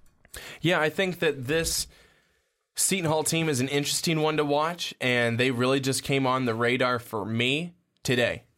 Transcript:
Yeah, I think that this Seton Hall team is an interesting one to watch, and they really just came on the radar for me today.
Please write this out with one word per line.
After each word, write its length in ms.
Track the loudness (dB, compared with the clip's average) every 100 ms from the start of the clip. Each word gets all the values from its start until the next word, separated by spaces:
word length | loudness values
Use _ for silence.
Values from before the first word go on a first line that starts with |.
| -20 _ _ -16 -16 -4
Yeah, 200 | 0 2
I 80 | 0
think 320 | 0 -2 0
that 260 | -2 -2 -2
this 400 | -2 0 -4 -6 -12 -20 _ _ _ _ _ _
Seton 340 | -2 0 0 2
Hall 140 | 0
team 260 | 2 0 0
is 120 | 0
an 80 | 0
interesting 520 | 0 0 -2 0 2
one 180 | 2 0
to 60 |
watch, 500 | 2 2 0 -2 -8 -4
and 380 | 0 2 2 2
they 120 | 0
really 300 | 2 2 2
just 220 | 0 -2
came 240 | 0 0 2
on 200 | 0 0
the 80 |
radar 440 | 0 2 2 2 0
for 260 | -4 -6
me 500 | -2 0 0 0 -4 -12 _ _
today. 420 | -2 0 0 -2 -12